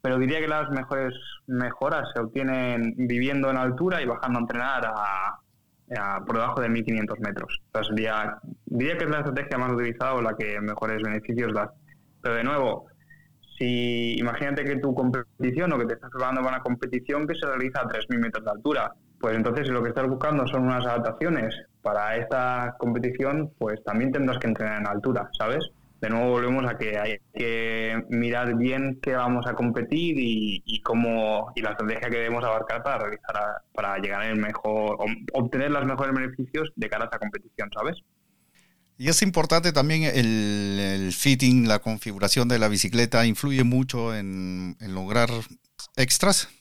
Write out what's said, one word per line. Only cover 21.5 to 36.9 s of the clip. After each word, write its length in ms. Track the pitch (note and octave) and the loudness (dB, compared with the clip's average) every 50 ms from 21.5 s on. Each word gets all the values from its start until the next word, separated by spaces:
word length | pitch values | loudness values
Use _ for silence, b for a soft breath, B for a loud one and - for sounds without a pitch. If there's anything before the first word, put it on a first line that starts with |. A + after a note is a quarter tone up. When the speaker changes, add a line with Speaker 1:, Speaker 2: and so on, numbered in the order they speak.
| - - - _ _ _ _ | -4 -8 -14 _ _ _ _
Speaker 1:
para 340 | G#2+ G#2 G#2 G#2 G#2+ A2 | 0 0 2 0 0 0
esta 580 | A#2 A#2+ - - C3 B2+ B2+ B2+ B2 B2 A#2+ A#2+ - | -2 -2 -2 0 0 0 0 0 0 -2 -4 -4 -2
competición, 720 | B2 A#2+ A#2 A#2+ A#2+ B2 B2+ B2+ C3+ C3+ C#3+ D#3 D3+ D3+ - _ | -2 0 0 0 0 -2 -2 0 0 0 0 0 -2 -4 -6 _
pues 240 | A#2 G#2+ G#2+ G#2+ - | -4 -4 -4 -4 -4
también 280 | - G#2 A2 B2 C3+ C3 | -2 0 0 2 2 2
tendrás 260 | D3 C#3 C3 B2 A#2 | 2 2 2 2 0
que 100 | - A#2 | 0 0
entrenar 320 | A2 - A2 G#2+ G#2+ G#2 | 0 0 0 -2 -2 -2
en 80 | G#2 G#2 | -2 -2
altura, 420 | G2+ G#2 G#2 C3 A#2+ G2+ G2+ - - - | -2 0 0 0 0 0 -2 -4 -4 -2
¿sabes? 220 | A2 A2 B2 D#3 D#3+ - - _ _ _ _ _ | -2 0 0 -2 -2 -6 -10 _ _ _ _ _
De 100 | - G#2+ | -4 0
nuevo 200 | A2+ A2+ A#2+ B2 B2 | 2 2 4 4 4
volvemos 340 | A#2+ B2 B2 B2+ C3 B2+ B2 | 4 4 2 2 2 2 0
a 80 | A2+ | -2
que 220 | - B2+ A2 G#2 G#2 | -2 -4 -2 -2 -2
hay 180 | G#2 A2 G#2+ G2+ _ _ _ | -2 -2 -4 -6 _ _ _
que 680 | - B2 A#2 A#2 A2+ A#2 A2+ A2+ A2+ A2+ A2+ A2+ A2+ A2+ - | -4 -2 -2 0 0 -2 -2 -2 -2 -2 -2 -2 -2 -2 0
mirar 440 | A#2+ A#2 A#2 A#2+ A#2+ A#2+ B2 B2 A#2+ | 0 0 2 2 0 0 0 0 2
bien 420 | A#2 A#2+ B2+ B2+ C3+ C3+ C3+ C3 C3 | 2 2 2 2 0 -2 -2 -4 -4
qué 140 | - C#3+ B2+ | -2 -2 0
vamos 320 | B2+ B2 B2 B2 B2 A#2+ | 2 2 2 2 0 0
a 80 | B2 A#2+ | -2 -2
competir 640 | - A#2+ A#2+ A#2 B2+ A2+ - D3 D#3+ E3+ E3+ D#3 C#3 | 0 0 0 0 0 -2 0 0 0 2 2 0 0
y, 440 | B2+ A#2 A2+ A2 G#2+ G#2 G2 G2 - | 0 0 0 0 0 0 -2 -4 -4
y 160 | - - - - | -4 -6 -4 -2
cómo, 680 | - A#2 A#2 A#2 A#2 A2+ A2+ A2 G#2+ G#2+ G#2 A2 - - | 0 2 2 2 2 2 2 2 2 0 0 -2 -4 -6
y 80 | A#2+ A2 | -4 -4
la 80 | G#2+ | -4
estrategia 400 | G#2 - A2 G#2+ A2+ A2 A#2+ A#2+ | -2 -2 -2 -2 -2 -2 -2 -2
que 60 | A#2 | -2
debemos 280 | A#2 A#2 A#2 A#2 A#2+ A#2+ | -2 0 0 -2 0 0
abarcar 380 | A#2 A2 A2 A2+ - A2+ A#2 B2 | 0 0 0 0 -2 -4 -4 -2
para 160 | C#3+ C3+ A#2 | -2 -2 -2
realizar 380 | G#2+ G#2 G#2 - _ - G#2 | -2 -4 -6 -8 _ -6 -4
a, 260 | G#2 G#2 G#2 G#2 G#2 _ _ _ | -2 -2 -4 -4 -8 _ _ _
para 240 | - G#2 G2 G2 G2 | -4 -2 -2 -2 -2
llegar 260 | F#2+ G2+ G2+ G2+ G#2+ | -2 -4 -2 -2 -2
en 80 | A2 A2 | 0 0
el 40 | G#2+ | 0
mejor, 580 | G#2 G#2+ G#2+ - - A2 G#2+ A2 G#2+ G#2+ G#2+ - | -2 -2 -4 -4 -2 0 0 2 2 0 0 0
o 80 | G#2 G#2+ A2 - - - - | -2 -4 -4 -4 -8 -4 -2
obtener 360 | C3 A#2+ B2 - C3 C3+ D3 | 0 0 0 0 0 0 0
los 160 | D3 C#3+ C3 | 0 0 0
mejores 260 | C3 C3+ B2+ C#3 C3+ C3+ | 0 0 0 0 0 0
beneficios 580 | C3 C3 B2+ B2+ - C3 B2+ - D#3 D#3 D#3 - | 0 -2 -4 -4 -6 -8 -6 -4 -4 -4 -4 -6
de 120 | - - G#2 | -6 -6 -4